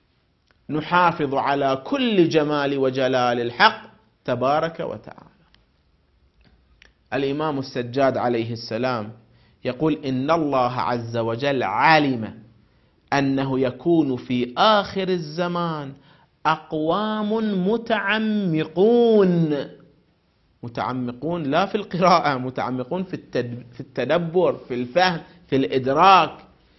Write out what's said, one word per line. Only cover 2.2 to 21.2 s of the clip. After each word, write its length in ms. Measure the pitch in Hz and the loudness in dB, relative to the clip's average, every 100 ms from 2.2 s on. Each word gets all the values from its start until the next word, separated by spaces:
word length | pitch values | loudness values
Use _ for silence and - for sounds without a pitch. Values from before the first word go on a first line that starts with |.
| 156 | 4
جمال 500 | 160 151 147 143 139 | 2 0 0 -2 0
وجلال 640 | 131 131 127 127 123 120 | 0 0 0 0 0 0
الحق 420 | 120 - 208 - - _ _ _ | -2 4 2 2 -14 _ _ _
تبارك 560 | - 123 127 151 165 165 | -6 -2 0 0 -2 -6
وتعالى. 500 | - 107 - - - _ _ _ _ _ _ _ _ _ _ _ _ _ _ _ _ _ - | -10 -10 -14 -20 -20 _ _ _ _ _ _ _ _ _ _ _ _ _ _ _ _ _ -8
الإمام 440 | 131 139 143 156 139 | -4 -2 -2 -2 -4
السجاد 580 | 135 131 120 131 135 120 | -6 -6 -4 0 2 2
عليه 360 | 120 117 113 | 0 -2 -4
السلام 600 | 113 - 110 127 123 104 113 _ _ _ _ | -8 -8 -4 -2 -4 -6 -14 _ _ _ _
يقول: 340 | 123 123 160 151 | -8 -2 -2 -2
"إن 260 | 135 127 139 | -4 -4 0
الله 420 | 170 151 135 123 | 0 2 0 0
عز 440 | 123 98 123 113 117 | 0 -2 -2 -4 -4
وجل 460 | 113 117 143 135 | -2 -2 -2 0
علم 720 | 101 107 147 160 143 123 104 - - _ _ _ _ _ - | 0 4 6 6 4 -2 -6 -12 -20 _ _ _ _ _ -4
أنه 480 | 139 139 135 135 131 | 0 0 -2 -2 -2
يكون 560 | 127 123 170 165 143 123 | -2 -2 0 2 2 -2
في 380 | - 123 117 - | -4 -4 -2 2
آخر 500 | 208 208 190 190 185 | 2 2 0 -4 -2
الزمان 840 | 180 151 156 175 175 170 156 139 139 _ _ _ _ 151 | -4 -4 -6 -4 -4 -4 -6 -10 -14 _ _ _ _ -2
أقوام 840 | 156 - 156 156 185 214 214 208 226 220 196 180 | -2 -4 -4 0 0 -2 -4 -2 -2 0 0 0
متعمقون". 1900 | 226 226 214 196 214 220 214 190 156 156 175 214 240 233 214 190 170 160 143 - - _ _ _ _ _ _ _ _ | -2 0 -2 0 0 0 0 0 0 -2 2 4 6 6 6 6 4 2 -2 -6 -14 _ _ _ _ _ _ _ _
متعمقون 800 | 120 117 104 127 123 123 | -12 -6 -6 -4 -6 -6